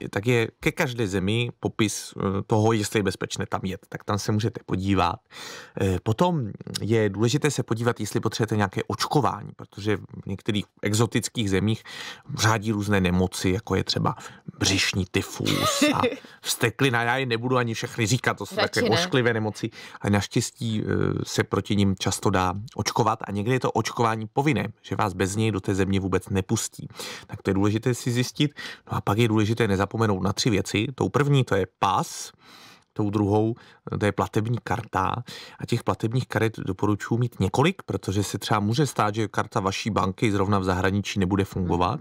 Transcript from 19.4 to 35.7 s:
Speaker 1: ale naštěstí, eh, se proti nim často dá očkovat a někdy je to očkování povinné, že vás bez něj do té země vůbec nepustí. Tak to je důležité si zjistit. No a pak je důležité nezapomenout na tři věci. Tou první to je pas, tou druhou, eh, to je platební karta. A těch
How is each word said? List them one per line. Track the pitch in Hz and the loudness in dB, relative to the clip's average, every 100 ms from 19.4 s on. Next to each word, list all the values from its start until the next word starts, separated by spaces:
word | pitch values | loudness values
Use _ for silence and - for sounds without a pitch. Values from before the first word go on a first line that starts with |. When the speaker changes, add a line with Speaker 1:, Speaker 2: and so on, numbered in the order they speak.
| 107 - 113 - - - | -2 -4 -8 -8 -16 -6
Speaker 1:
ale | - | 0
naštěstí, | 104 - 127 - - 117 107 | 2 2 -2 -2 -4 -4 -2
eh, | 95 95 98 98 | 0 0 0 -2
se | - - | -2 -2
proti | - 98 - 101 | 0 -2 0 2
nim | 98 92 | 2 2
často | 98 - 107 | -2 0 0
dá | 95 92 95 120 | 2 0 -2 -8
očkovat | - 107 - 107 113 | -6 -4 0 0 0
a | - | -4
někdy | 101 104 | -4 0
je | 127 | 0
to | 131 | 0
očkování | - 110 - 117 110 110 | 0 -2 0 0 0 -4
povinné, | - 143 110 104 - | -2 0 0 -2 -8
že | - - | -8 -2
vás | 107 | -2
bez | 92 95 104 | 0 -2 0
něj | 113 | 0
do | 98 | 0
té | - | 0
země | 98 95 98 | 0 2 0
vůbec | 95 92 - | 2 0 0
nepustí. | 98 - 113 - - - - - - - | -2 0 -2 -2 -10 -16 -14 -12 -14 -14
Tak | - | -6
to | - | 0
je | |
důležité | 98 104 110 131 | 2 2 2 0
si | 120 131 | -2 -2
zjistit. | 120 120 - 147 - - - - | -2 -2 0 -2 -2 -12 -14 -8
No | - | -4
a | |
pak | - 104 | 0 2
je | 120 | 4
důležité | 107 104 113 113 | 4 2 2 2
nezapomenout | 95 98 110 113 95 | 2 2 2 2 2
na | 95 | 0
tři | 95 - | 0 2
věci. | 98 95 101 120 | 2 2 -2 -2
Tou | 131 98 | 0 0
první | - 143 143 | 2 4 4
to | 123 | 4
je | 98 92 _ | 0 0 _
pas, | 101 95 - - - - - - - - _ | 0 2 0 -8 -14 -18 -20 -20 -20 -20 _
tou | - 104 | -4 0
druhou, | 107 101 107 110 117 - - - | 2 2 4 2 -2 -10 -18 -8
eh, | 98 | -2
to | 104 | 0
je | |
platební | - 98 110 107 120 | 0 0 0 0 -2
karta. | - 107 - - 95 - - - - - | -2 -6 -2 -2 0 -2 -8 -14 -18 -14
A | |
těch | - | -4